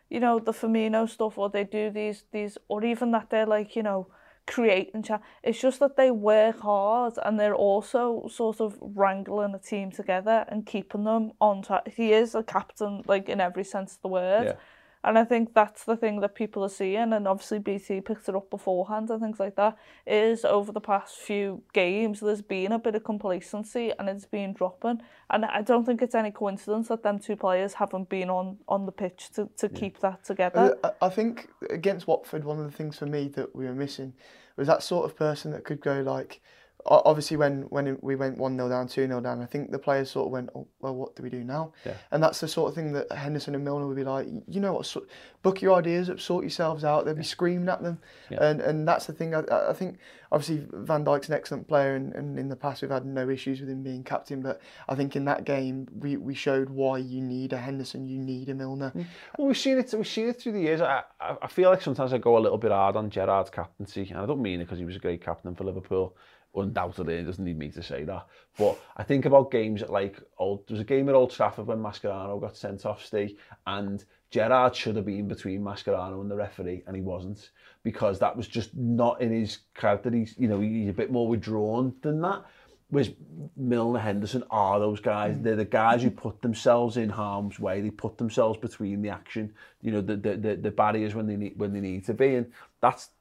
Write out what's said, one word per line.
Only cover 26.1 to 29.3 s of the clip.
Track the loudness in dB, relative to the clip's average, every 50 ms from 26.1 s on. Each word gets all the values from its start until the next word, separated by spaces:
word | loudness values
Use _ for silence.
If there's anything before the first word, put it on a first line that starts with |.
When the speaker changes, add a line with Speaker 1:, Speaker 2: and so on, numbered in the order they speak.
| 2
Speaker 1:
any | 0 0 -2
coincidence | -4 -4 -4 -4 -4 -4 -4 -2 -2 -2 0 -2
that | -4 0
them | 0 0 -2 -2
two | -4 -6 -4
players | -2 2 2 2 2 2 -2 0
haven't | -2 -2 0 0 -4 -4 -4
been | -2 -2 -2 0
on, | 0 -2 -2 -4 -8 -10 -2 -2
on | 0 0 0
the | -4
pitch | -4 -4 -6 -6 -6 -8 -16 -8